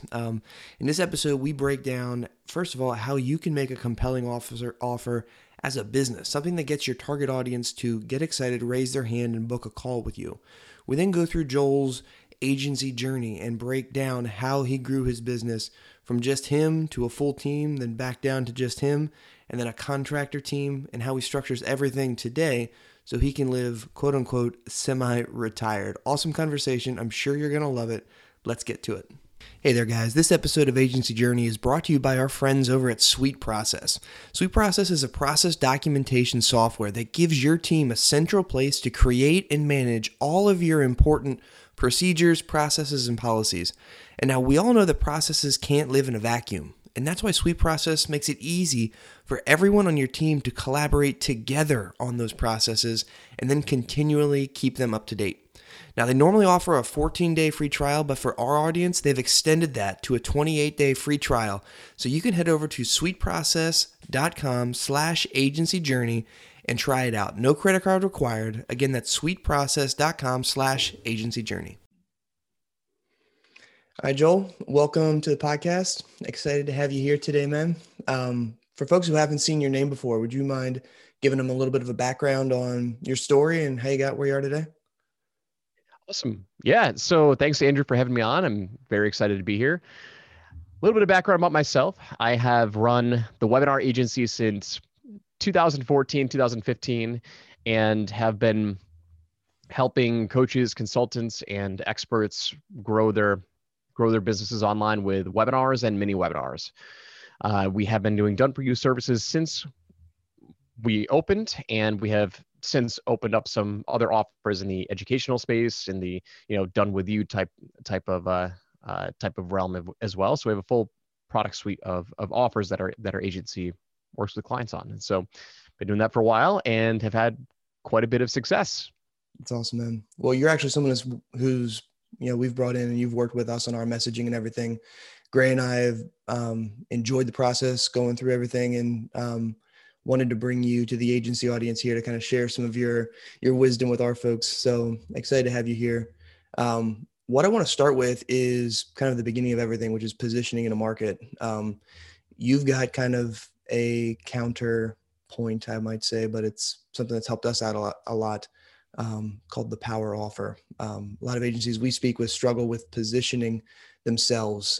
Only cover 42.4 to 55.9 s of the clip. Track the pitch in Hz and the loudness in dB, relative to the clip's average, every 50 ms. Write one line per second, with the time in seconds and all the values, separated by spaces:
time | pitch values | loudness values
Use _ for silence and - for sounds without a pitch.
42.4 | - - - 156 151 147 - - 156 139 147 135 123 120 117 113 - 120 113 110 | 0 -2 0 0 0 2 0 -2 -2 -2 -2 -2 -2 -2 -2 -2 0 0 2 2
43.4 | 110 - - 90 87 - - - - - - - - - - - - 131 131 127 | 2 0 -2 -2 -4 -6 -6 -8 -14 -20 -20 -20 -20 -18 -6 -2 0 0 2 2
44.4 | 127 131 139 151 196 240 247 220 202 175 143 - - 156 147 160 151 - 156 - | 2 4 4 4 6 6 6 6 6 6 4 2 0 0 0 0 -2 0 0 0
45.4 | - 143 135 - - - 147 143 151 127 131 135 135 131 120 110 104 113 117 117 | 0 0 -2 -2 0 2 2 2 2 2 2 2 2 2 -2 -2 -2 0 -2 -2
46.4 | 113 - 104 85 73 - - - _ - _ - 127 151 180 - - 214 175 - | -2 -4 -8 -8 -8 -10 -14 -20 _ -14 _ -4 -4 -2 -2 -2 -2 0 0 2
47.4 | - 170 170 - - 165 160 151 - 165 160 151 - - 151 147 143 - 143 - | 2 0 2 2 2 2 2 2 0 0 0 0 0 0 -2 -2 -2 -2 -4 -4
48.4 | - 151 170 175 185 160 135 123 113 110 - - - - - - _ - 139 123 | -4 -4 -2 0 0 0 2 0 0 -2 -4 -8 -20 -20 -20 -20 _ -6 -6 -4
49.4 | - - 147 160 185 202 202 208 202 180 160 147 135 127 - - 160 156 156 143 | 2 2 4 6 6 6 6 6 4 4 2 2 0 -2 -2 0 0 2 2 2
50.4 | 123 127 117 - - 135 131 147 147 147 - 147 143 139 131 - - - 135 113 | 0 -4 -6 -6 -4 -2 -2 0 0 2 2 4 2 2 0 -2 -2 -4 -4 -4
51.4 | 113 120 135 147 156 147 143 123 - 90 - - 127 123 120 120 117 110 - - | -4 -2 -2 0 2 2 0 0 -2 -6 -8 -8 -6 -4 -4 -4 -4 -4 -4 -2
52.4 | - 113 113 110 - - 113 107 - 117 113 110 - - - - - - - - | -2 -2 0 0 0 0 0 0 0 0 -2 -2 -4 -8 -14 -20 -20 -18 -10 -6
53.4 | - 127 139 151 139 - 147 127 117 - - 147 151 151 151 147 147 147 143 139 | -2 0 0 0 0 0 0 -2 -2 -2 -2 0 2 2 4 4 4 4 2 2
54.4 | 139 135 - - - 131 - - 127 117 107 107 - - 113 104 104 95 - - | 0 -2 -4 -2 -2 -2 0 0 -2 -2 -2 -2 -4 -6 -6 -4 -4 -4 -4 -8
55.4 | _ _ _ - - - - - - - | _ _ _ -20 -20 -20 -20 -20 -20 -8